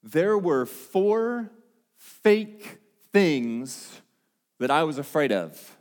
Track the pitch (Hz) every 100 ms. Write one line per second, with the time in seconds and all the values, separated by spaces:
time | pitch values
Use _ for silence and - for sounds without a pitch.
0 | 113 156 190 214 175 135 123 - - 190
1 | 202 220 226 240 220 - _ _ _ _
2 | - - 214 214 214 - - - _ _
3 | _ 202 185 139 120 113 131 - - -
4 | _ _ _ _ _ _ 127 143 160 139
5 | 139 156 143 101 82 - - -